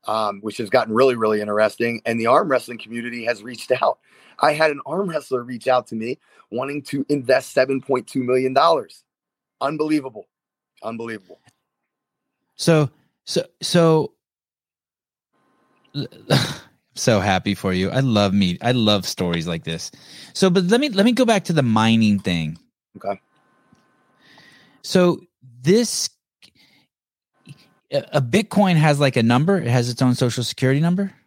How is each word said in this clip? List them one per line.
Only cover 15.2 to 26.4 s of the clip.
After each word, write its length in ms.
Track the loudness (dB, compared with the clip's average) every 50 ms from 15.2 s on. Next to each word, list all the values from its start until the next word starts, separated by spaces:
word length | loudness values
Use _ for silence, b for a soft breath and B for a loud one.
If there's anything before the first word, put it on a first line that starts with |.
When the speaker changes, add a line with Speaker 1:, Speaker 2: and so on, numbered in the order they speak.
| _ _ _ _ _ _ _ _ _ _ _ _ _ _ _
Speaker 2:
<laughs> 0 |
I'm 120 | -10 -10 -10 -12 -20 -2 0 2 2 2 B B B B B B _ _ _ _
so 260 | -2 0 2 2 2
happy 340 | 2 2 0 0 0 -2 -4
for 180 | -2 -2 -2 0
you. 180 | 0 -2 0
I 100 | 0 0
love 320 | 0 2 2 2 2 2 2
me. 240 | 2 2 2 0 -2 -2
I 100 | -2 0
love 320 | 2 2 2 2 0 -2
stories 400 | -6 -6 -4 -4 -2 -2 -4 -4
like 180 | -6 -6 -6 -6
this. 260 | -8 -10 -10 -10 -14 B B B B B B B B B
So, 160 | 0 2 2
but 160 | 4 2 2
let 160 | 2 2 2
me, 80 | 0 0
let 160 | 0 2 2
me 80 | 2 4
go 120 | 2 2
back 200 | 2 2 0 0
to 80 | 0 0
the 100 | 2 2
mining 580 | 2 2 2 4 4 4 4 4 4 2 0
thing. 360 | 0 -2 -2 -2 -2 -4 -8 -10 _ _ _ _ _ _ _
Speaker 1:
Okay. 240 | -12 -8 -8 -8 -10 _ _ _ _ _ _ _ _ _ _ _ _ _ _ _ _ _ _ _ b b b b b b b b b b b b b b
Speaker 2:
So 380 | -2 0 2 2 2 0 -2 -8 _ _ _ _ -20 -20 -6
this, 480 | 0 2 2 2 2 0 -4 -6 -6 -8 _ _ _ _ _ _